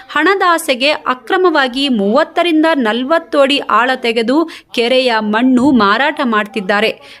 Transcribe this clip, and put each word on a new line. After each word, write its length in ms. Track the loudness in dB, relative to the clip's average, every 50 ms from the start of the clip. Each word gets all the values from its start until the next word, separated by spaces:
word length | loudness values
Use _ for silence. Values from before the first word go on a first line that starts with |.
| -14 -8
ಹಣದಾಸೆಗೆ 800 | -4 -2 0 0 0 2 2 0 0 0 0 -2 -4 -2 0 -2
ಅಕ್ರಮವಾಗಿ 1000 | -2 -2 -4 -6 -6 -6 -4 -4 -2 0 2 2 2 2 0 -2 -2 -4 -2 -2
ಮೂವತ್ತರಿಂದ 800 | -2 0 0 0 2 0 0 0 -2 -2 -2 0 2 2 2 2 0
ನಲವತ್ತು 680 | 0 0 -2 -2 -2 -2 -2 -2 -2 -2 -2 0 0
ಅಡಿ 180 | 2 2 2 -2
ಆಳ 320 | -2 0 0 2 2 0 -2
ತೆಗೆದು 540 | -2 -2 -4 -2 -2 0 0 0 0 0 -2 -6 -18 -20 _ -4
ಕೆರೆಯ 420 | -2 -2 0 2 0 2 0 0 0
ಮಣ್ಣು 520 | -2 0 0 0 2 2 2 2 2 2
ಮಾರಾಟ 500 | 2 4 4 2 2 2 0 -2 -2 -2 -2
ಮಾಡ್ತಿದ್ದಾರೆ. 760 | -2 0 -2 -2 -4 -6 -8 -4 -2 -2 0 0 -2 -4 -6 -12 -20 -18 -10